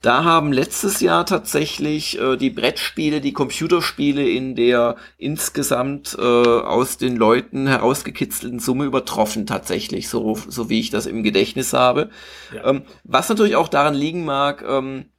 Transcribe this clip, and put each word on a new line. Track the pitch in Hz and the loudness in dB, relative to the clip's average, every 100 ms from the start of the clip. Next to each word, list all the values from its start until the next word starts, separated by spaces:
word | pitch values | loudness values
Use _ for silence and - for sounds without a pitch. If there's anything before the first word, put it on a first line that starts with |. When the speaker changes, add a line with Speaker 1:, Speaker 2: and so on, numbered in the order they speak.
Speaker 1:
da | 117 127 | 2 2
haben | 151 160 147 | 4 4 4
letztes | 131 139 - 202 202 | 0 0 -2 -2 0
Jahr | 175 170 175 | 2 2 0
tatsächlich, | 190 - 147 151 - 151 151 - - | -2 0 -2 -2 -4 -4 -4 -4 -2
äh, | 131 131 | -2 0
die | 131 | 0
Brettspiele, | 110 120 151 - - 156 147 | 0 -2 -2 -8 -2 -2 0
die | 139 | -2
Computerspiele | 135 131 - 160 175 - - 143 143 135 | -2 -4 -2 0 0 0 -2 0 2 0
in | 107 131 120 | 0 -4 2
der | 120 123 120 117 - _ | 2 4 2 -2 -12 _
insgesamt, | 135 156 - - 139 123 131 143 - - | -8 -4 -6 -4 -2 0 -2 -6 -10 -2
äh, | |
aus | 120 120 120 117 - 104 131 - | 2 4 6 4 2 0 0 -2
den | 131 120 | -2 4
Leuten | 110 120 - 135 135 | 4 4 2 -4 0
herausgekitzelten | 131 117 143 - - 139 - 120 120 | 2 2 0 -4 -6 -6 -4 -8 -6
Summe | 120 127 143 | -2 0 0
übertroffen | 127 - - 107 113 104 | -2 -2 -2 0 0 -4
tatsächlich, | 101 - 110 - - - | -6 -4 -4 -4 -6 -4
so, | 117 107 107 - | -4 -2 -4 -8
so | - 113 | -8 -2
wie | 113 | -2
ich | 110 | 0
das | 104 - | -4 -4
im | 113 | -2
Gedächtnis | 107 104 107 - 127 | 0 2 2 -2 -2
habe. | 127 127 127 214 - - - - | 2 4 2 -2 -8 -20 -20 -18
Speaker 2:
Ja. | 110 - | -6 -2
Speaker 1:
Ähm, | 135 - - | -2 -4 -20
was | - 127 - | -2 0 2
natürlich | 220 208 131 | 2 4 4
auch | 160 | 2
daran | 147 147 143 | 2 2 2
liegen | 147 170 156 | -2 -2 -2
mag, | 139 143 143 - | 0 0 -2 -2
ähm, | 135 135 135 135 | -2 -2 -10 -12